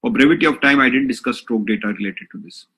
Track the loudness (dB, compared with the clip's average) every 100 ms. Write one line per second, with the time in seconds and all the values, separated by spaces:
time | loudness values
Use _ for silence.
0 | -4 2 4 4 2 2 2 4 4 2
1 | 0 -4 -4 -6 -4 -4 -2 -4 -4 -6
2 | -6 -8 -16 -18 -18 -20 -20